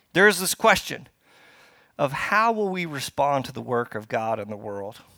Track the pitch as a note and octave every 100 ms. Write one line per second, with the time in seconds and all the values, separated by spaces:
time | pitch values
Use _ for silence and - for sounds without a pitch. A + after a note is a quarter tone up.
0 | _ E3 G#3 F3+ F#3 - A3+ F#3+ - B2+
1 | - _ _ _ - - - _ _ -
2 | C#3+ C3+ - G3+ A3+ A3 G3+ F#3 E3+ C#3+
3 | B2+ - C#3+ C#3 B2+ B2+ A#2 A#2+ A#2+ A2
4 | G#2+ B2 A2 A2 G#2 G#2 G#2+ G2+ G2 A2+
5 | -